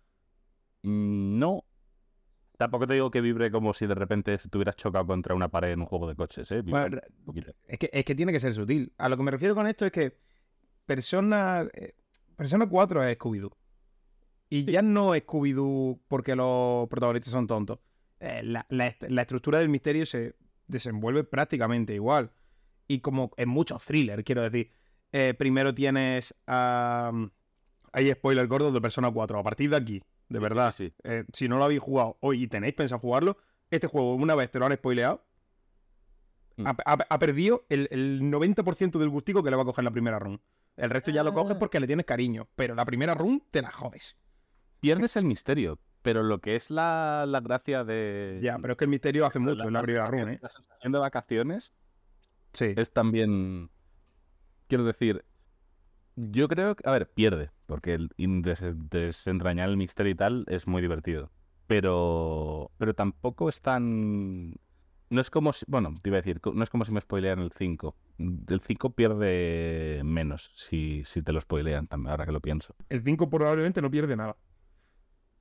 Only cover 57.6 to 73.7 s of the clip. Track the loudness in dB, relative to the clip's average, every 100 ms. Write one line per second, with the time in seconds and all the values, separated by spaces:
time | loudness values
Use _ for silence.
57.6 | -10 -6 -2 -2 -2 -2 0 0 0 -2
58.6 | -4 -6 -4 -4 -2 -4 -4 -2 0 0
59.6 | 0 0 -2 0 0 2 2 0 -2 -4
60.6 | -2 0 0 -2 -4 -4 -6 _ _ _
61.6 | 0 2 4 4 2 2 0 -2 -4 -6
62.6 | -10 -4 -2 0 -2 -2 -6 -2 -2 -2
63.6 | -2 0 0 0 0 -2 -4 -6 -10 -14
64.6 | _ _ _ _ -2 0 0 2 0 0
65.6 | -2 0 0 -2 0 0 0 -2 -2 -2
66.6 | 0 -2 -2 -4 -2 -2 0 0 -4 -4
67.6 | -4 -4 -8 -12 _ -8 -6 -6 -2 -2
68.6 | -2 -4 -2 2 2 4 2 2 0 0
69.6 | -2 -4 -4 -4 -2 0 -2 -6 -12 -18
70.6 | -6 -4 -2 -4 -6 -6 -2 -4 -2 -2
71.6 | -2 -4 -4 -6 -4 -4 -4 -4 -4 -4
72.6 | -6 -16 -8 -4 0 2 2 2 2 2
73.6 | 0